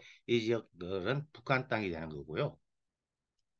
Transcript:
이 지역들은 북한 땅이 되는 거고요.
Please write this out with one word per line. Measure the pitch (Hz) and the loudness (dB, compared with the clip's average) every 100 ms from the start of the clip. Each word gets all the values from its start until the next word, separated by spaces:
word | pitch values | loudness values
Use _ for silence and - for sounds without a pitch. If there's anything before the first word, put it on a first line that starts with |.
| - - - | -8 -12 2
이 | 120 | 2
지역들은 | 110 117 - - 87 95 92 143 - | 4 0 -2 -10 -4 -2 0 0 -2
북한 | - - 131 127 | -8 0 0 2
땅이 | 113 98 | 0 0
되는 | 80 80 | -2 -6
거고요. | 73 71 82 147 - _ _ _ _ _ _ _ _ _ | -8 -4 -2 -2 -4 _ _ _ _ _ _ _ _ _